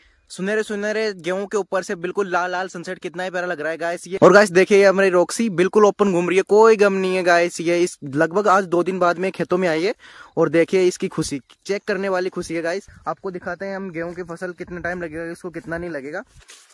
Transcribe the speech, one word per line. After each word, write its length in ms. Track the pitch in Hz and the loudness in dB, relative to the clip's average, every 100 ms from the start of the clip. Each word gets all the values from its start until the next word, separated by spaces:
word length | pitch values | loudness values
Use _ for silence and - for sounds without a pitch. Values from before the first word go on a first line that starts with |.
| _ _ _ | _ _ _
सुनहरे 320 | - 190 220 | -8 -4 -2
सुनहरे 500 | 214 208 208 214 220 | -2 -4 -4 -2 -4
गेहूं 320 | 190 160 190 196 | -4 -6 -4 -2
के 100 | 208 | -4
ऊपर 260 | 185 190 | -2 -4
से 120 | 175 180 | -4 -6
बिल्कुल 340 | 175 190 196 | -6 -4 -2
लाल 200 | 175 180 | -2 -2
लाल 180 | 180 185 | -4 -6
sunset 300 | 185 170 185 | -10 -12 -10
कितना 240 | 180 165 | -10 -8
ही 80 | 185 | -6
प्यारा 160 | 180 180 | -6 -6
लग 140 | 160 | -6
रहा 100 | 151 | -6
है 80 | 165 | -4
guys 280 | 170 175 175 | -6 -6 -8
ये। 120 | 190 | 4
और 100 | 180 | 8
guys 180 | 202 208 | 8 6
देखिए 280 | 175 185 196 | 4 4 6
ये 60 | |
हमारी 260 | 202 190 196 | 6 4 2
Roxy 380 | 180 170 - 233 | 4 2 0 -2
बिल्कुल 320 | 165 185 214 | 0 2 6
open 280 | 208 196 202 | 4 4 2
घूम 160 | 175 175 | 2 2
रही 80 | 185 | 0
है, 60 | |
कोई 320 | - 208 226 214 | 4 6 6 6
गम 160 | 202 | 4
नहीं 240 | 190 185 185 | 2 -2 0
है 60 | |
guys 380 | 175 170 175 - | 2 2 2 -2
ये। 180 | 170 175 | -2 0
इस 140 | 180 - | 0 -4
लगभग 440 | 143 139 160 185 202 | -6 -2 0 0 2
आज 160 | 190 180 | 2 2
दो 160 | 170 | -2
दिन 160 | 170 185 | 0 0
बाद 200 | 175 170 | 0 0
में 120 | 190 | -4
खेतों 260 | - 165 180 | -4 -4 0
में 100 | 180 | 0
आई 160 | 156 | 0
है 100 | 190 - - - - 156 | -2 -6 -14 -20 -10 -2
और 120 | 160 | 2
देखिए 340 | 165 160 190 | 2 2 2
इसकी 240 | 180 - 185 | 2 0 -6
खुशी, 320 | - - 139 _ _ - | -6 -6 -8 _ _ -8
check 180 | 196 | -8
करने 240 | - 190 196 | -4 -4 -2
वाली 220 | 185 185 | -2 -4
खुशी 240 | 180 170 | -6 -8
है 80 | 165 | -6
guys। 260 | 165 190 - - 156 | -4 -6 -10 -14 -10
आपको 220 | 165 196 | -8 -10
दिखाते 360 | 175 190 175 196 | -10 -10 -10 -10
हैं 100 | 190 | -10
हम 140 | 196 | -10
गेहूं 220 | 165 170 | -10 -10
की 100 | 175 | -12
फसल 280 | 170 165 185 | -14 -12 -12
कितना 280 | 175 180 175 | -12 -14 -10
time 220 | 170 180 | -8 -8
लगेगा 280 | 165 156 165 | -10 -10 -12
इसको, 180 | 175 180 | -12 -14
कितना 280 | 160 151 165 | -14 -10 -10
नहीं 120 | 175 | -8
लगेगा। 320 | 147 139 180 - - _ - _ | -10 -10 -12 -14 -20 _ -20 _